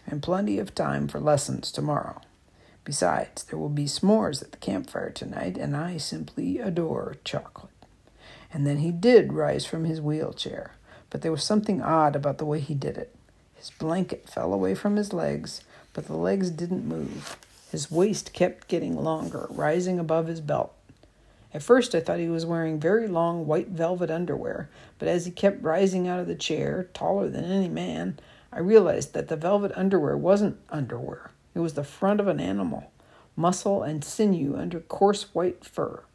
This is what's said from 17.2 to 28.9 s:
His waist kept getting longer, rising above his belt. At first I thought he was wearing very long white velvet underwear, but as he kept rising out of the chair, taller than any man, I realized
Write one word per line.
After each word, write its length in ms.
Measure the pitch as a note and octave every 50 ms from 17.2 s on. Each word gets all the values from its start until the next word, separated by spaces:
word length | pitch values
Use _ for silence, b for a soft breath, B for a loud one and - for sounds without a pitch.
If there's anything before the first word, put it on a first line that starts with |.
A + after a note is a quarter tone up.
| - - - - - - - - - -
His 200 | - D3+ C#3+ -
waist 420 | D#3 E3+ G3 A3 F#3 - - - -
kept 340 | - F3 F3+ - - -
getting 360 | - F3 E3 D#3 - E3 - D3+
longer, 420 | D#3+ D#3+ D#3 E3 E3 - - - -
rising 480 | - - D3+ D3+ D#3+ F3+ F3+ F#3 F#3 F3
above 260 | E3+ D#3 D#3+ E3 E3
his 160 | E3 E3 E3
belt. 320 | D3+ D3 C#3+ - - - - _ _ - - _ - - b b b b b b b b -
At 80 | D3+
first 320 | - - B3 C4 - - -
I 60 | E3
thought 180 | D#3 F3 E3+
he 100 | E3+ E3+
was 160 | E3 E3 E3 E3
wearing 360 | E3+ E3+ E3 E3 D#3+ D#3 D3+
very 280 | D#3 E3+ G#3 A#3 A3+
long 380 | G#3 E3+ E3 E3+ E3+ F3 E3+ D#3+
white 220 | D3+ D#3 F3+ F#3+
velvet 420 | - F3+ D#3+ E3 E3+ F#3 F3+ F3+ E3
underwear, 600 | D#3+ E3+ F3+ - - - - - - - - B B B B B B
but 100 | - -
as 180 | E3 F3 F3 E3+
he 60 | F3+
kept 300 | F3 - G3 G3 G3+ -
rising 460 | - D#3+ D#3+ F#3 G3 F#3+ F#3 F#3 F3+
out 120 | F3+ F3+ F3+
of 60 | F3+
the 80 | E3+ E3+
chair, 540 | - - - D#3 D#3 C#3+ C#3+ D3 F#3 F#3 - -
taller 340 | - - E3+ F#3+ G3+ - -
than 140 | - - D3+
any 260 | F3 F#3+ G3 F#3+ E3+
man, 480 | D#3 E3 F3+ F3 D#3+ D#3+ F3 F#3+ - B B B B B B B
I 80 | - -
realized 540 | F3 G3 A3+ G#3+ F3+ D#3+